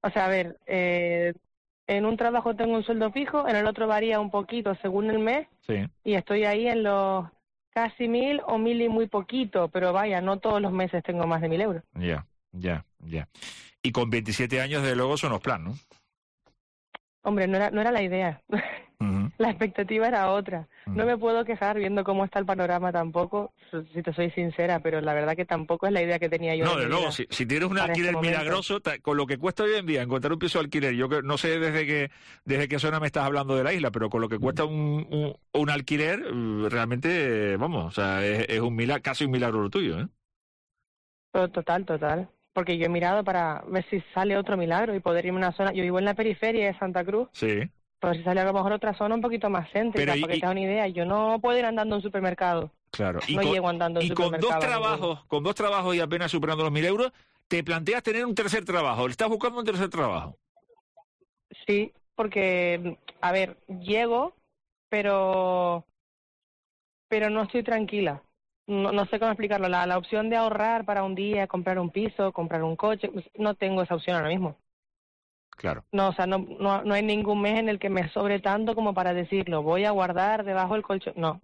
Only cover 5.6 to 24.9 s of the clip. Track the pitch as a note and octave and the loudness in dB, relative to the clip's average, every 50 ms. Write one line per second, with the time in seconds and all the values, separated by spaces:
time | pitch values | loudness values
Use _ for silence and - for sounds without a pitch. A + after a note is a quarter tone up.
5.6 | _ - A2 G2+ G2 D#3 - _ _ - G#3 F#3+ F3 - G#3 G#3 G#3+ G#3 G#3 G#3+ | _ -4 -2 -2 -2 -4 -6 _ _ 0 0 0 0 0 0 2 2 2 2 2
6.6 | A#3 A#3+ A#3 A#3 A3 G#3 G3+ G3 G3 F#3+ F#3+ F#3+ F3+ E3 - _ _ _ _ _ | 2 0 0 2 2 2 2 2 2 2 0 0 -2 -4 -12 _ _ _ _ _
7.6 | _ _ _ A3+ A3+ A3+ - - B3 A#3 A#3 A#3+ B3+ C#4 D4 C#4+ - - A3+ A3 | _ _ _ -2 -2 -2 -2 -4 -2 0 0 2 2 2 0 -2 -2 -2 0 0
8.6 | A3 A#3 A#3+ A#3 A#3 A#3 A3 A3+ A3+ G#3 - G#3 F#3+ - - C4 C4 G3+ - F#3+ | 2 2 2 2 2 2 2 2 0 0 0 -4 -4 -2 -2 -2 -2 0 0 0
9.6 | F3 E3 - F#3 F3+ F3+ F3+ F#3+ G#3 G#3+ G3 F3+ F3+ F#3+ G3 G3 - A3 G#3+ G#3 | 0 2 0 0 0 2 2 2 2 2 0 0 0 0 -2 0 0 0 2 2
10.6 | G#3 F#3+ F#3 F#3 F#3 F3+ - F3 - - F3 F3 E3+ E3 E3 D#3+ E3 E3 D#3+ E3+ | 2 0 0 0 0 0 -2 -4 -4 -2 -2 0 0 0 0 0 0 0 0 0
11.6 | G#3 A3 F#3 E3 - _ _ - F2+ F2 E2 D2+ - _ _ _ _ _ - F2+ | 0 0 -2 -4 -8 _ _ -4 -2 -2 -2 -2 -4 _ _ _ _ _ -12 -6
12.6 | F2+ F2+ E2+ D#2 - _ _ _ - D#2+ E2 D#2+ D2 - _ - - - - - | -4 -2 -2 -4 -6 _ _ _ -14 -8 -6 -6 -8 -8 _ -18 -18 -16 -16 -18
13.6 | - - _ _ _ B2+ A#2 B2 A#2+ A#2 A2 A2+ A2+ A2 G#2+ - B2+ A#2+ B2 B2+ | -20 -20 _ _ _ -4 0 0 0 2 0 -2 0 -2 -2 -2 -2 0 0 -2
14.6 | C3 C#3 D3+ D3 C#3 C3+ B2+ B2 B2+ C3 D3 D3 - D3+ A2+ G2 - C3+ B2 E2+ | -2 0 -2 0 0 2 2 2 2 2 0 0 0 -2 -2 -2 0 -2 -2 -2
15.6 | D#2+ F2+ B2+ C#3+ - _ - _ _ _ _ _ _ _ _ _ _ _ _ _ | -2 -8 -8 -10 -12 _ -20 _ _ _ _ _ _ _ _ _ _ _ _ _
16.6 | _ _ _ _ _ _ _ - _ _ _ _ _ G3+ G#3 G3+ F#3 F#3 F#3+ F#3+ | _ _ _ _ _ _ _ -20 _ _ _ _ _ 0 2 2 2 2 2 2
17.6 | G#3 G#3 G3+ G#3+ G#3+ A#3 B3 A3 G3+ F#3 F3+ F#3 F#3+ F3 D#3 - _ _ G#3 G#3 | 2 2 0 2 2 2 2 2 0 0 0 0 -2 -2 -4 -6 _ _ -4 -4
18.6 | - - - - - - _ _ G#2+ G2+ F#2+ G2 G2 C3+ - _ A3 A3+ G#3 E3 | -2 -4 -8 -12 -16 -20 _ _ -2 -2 0 0 -2 -2 0 _ 0 0 0 0
19.6 | G3 G#3+ F3+ - G3+ F#3+ A3 A3 A3 A#3 B3+ G#3 F#3+ F#3+ F#3+ G3+ G3 G3+ F#3+ E3 | -2 -4 -2 -4 -4 -2 0 0 2 2 2 2 2 2 2 0 0 -2 -6 -8
20.6 | D#3+ - _ - - - G3 G3 G#3+ A#3+ A#3+ A3+ A3 A3+ A3+ A#3 A3+ G#3+ A#3 F#3+ | -8 -10 _ -16 -10 -6 -2 0 2 2 2 2 2 2 2 2 2 -2 -2 -2
21.6 | G3+ G3+ G#3+ G#3+ G3+ F#3+ G3+ G3+ F#3+ F#3+ G3 F#3+ G3 F#3+ - G3+ G3 F#3 G3 F#3 | 0 0 0 0 0 0 0 0 0 0 0 0 0 0 0 -2 0 0 0 0
22.6 | F3+ F3 F3 F3 F3+ F3+ F3 F3 E3 E3 D#3+ F3 F3+ F3+ - G#3 G#3 - _ _ | 2 0 2 0 0 0 0 0 -2 0 0 0 0 0 -2 -4 -4 -4 _ _
23.6 | - - - E3 D#3 D#3 D#3 E3+ E3+ - D3+ - F3 F3 - - E3+ E3+ D#3 - | -20 -12 -10 -10 -10 -8 -8 -6 -6 -4 -2 -2 -2 -2 0 -2 -2 -2 0 0
24.6 | E3+ F3 F3+ E3 - E3 | 0 0 0 0 0 0